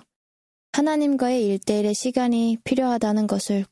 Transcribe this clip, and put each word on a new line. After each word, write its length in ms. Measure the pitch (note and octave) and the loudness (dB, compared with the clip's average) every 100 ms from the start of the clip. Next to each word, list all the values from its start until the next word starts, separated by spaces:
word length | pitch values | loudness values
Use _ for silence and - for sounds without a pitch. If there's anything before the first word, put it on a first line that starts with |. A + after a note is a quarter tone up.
| - _ _ _ _ _ _ | -6 _ _ _ _ _ _
하나님과의 720 | - D4 D4+ D4 C#4 B3 B3+ G#3 | -2 0 2 0 0 0 0 0
일대일의 480 | G3 - G#3 G#3 | 0 0 0 0
시간이 680 | G#3 B3+ B3+ B3 A#3 A3+ A3+ | -2 -2 0 0 2 0 -2
필요하다는 640 | - C4 B3+ A#3+ G#3+ G#3+ G#3 | -2 0 0 0 0 0 0
것을 380 | G3+ - G3+ G3 | -2 -2 -2 -2